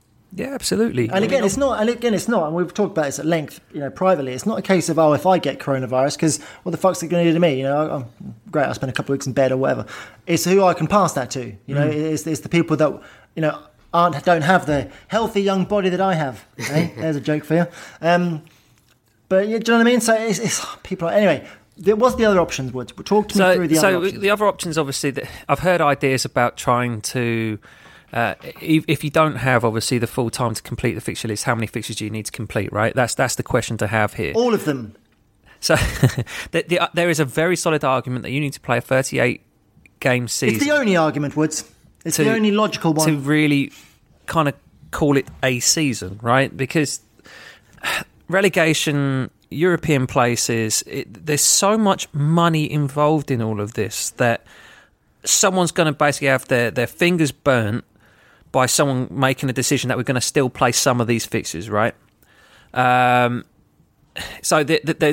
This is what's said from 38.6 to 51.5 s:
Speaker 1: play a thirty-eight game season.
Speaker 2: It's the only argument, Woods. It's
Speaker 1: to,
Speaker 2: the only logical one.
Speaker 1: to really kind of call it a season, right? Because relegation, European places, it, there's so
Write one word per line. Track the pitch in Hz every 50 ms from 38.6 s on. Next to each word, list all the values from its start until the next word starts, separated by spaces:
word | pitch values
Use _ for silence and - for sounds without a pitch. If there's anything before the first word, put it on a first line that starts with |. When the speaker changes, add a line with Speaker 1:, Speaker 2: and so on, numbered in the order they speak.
Speaker 1:
play | _ - 123 120
a |
thirty-eight | - - 131 131 131 - - 131 123 123 - - _ _ _ _ _ _ _ _ _ _ _ _
game | - 135 123 123 123 113
season. | - - - 117 110
Speaker 2:
It's | 110 285
the | 285
only | 294 294 262 208 185
argument, | 170 160 156 - 147 147 139 -
Woods. | 151 156 156 - - - - _ _ _ _ _ _ _
It's | 165 156
Speaker 1:
to, | - 151
Speaker 2:
the | 214
only | 226 226 214 214
logical | 202 208 214 202 - - - 165 156
one. | 156 156 156
Speaker 1:
to | 156
really | 143 131 139 151 151 151 147 147 139 135 - - - - - _ _ _ _ _ _ _
kind | - - 165 151 143
of | 135 - _ _ _ _ - -
call | - - 160 143 139
it | 139 - - - -
a | - 131 127 120
season, | - - - 170 156 139 113 - 98 92 98 104
right? | 113 113 123 135 135 - -
Because | - 135 - - 170 147 - - - _ _ _ _ _ - - - - - - - _ _ - - - - - - - _ _ _ _ -
relegation, | 165 190 202 190 - 180 165 165 156 - - 160 143 143 143 139 135 131 123 - _ _ _ _
European | - 135 165 185 175 160 - 151 151 135 127
places, | 123 - 139 120 120 120 113 - - 120 113 113 107 107 - -
it, | - - 135 - - 107 - -
there's | 156 147 139
so | - -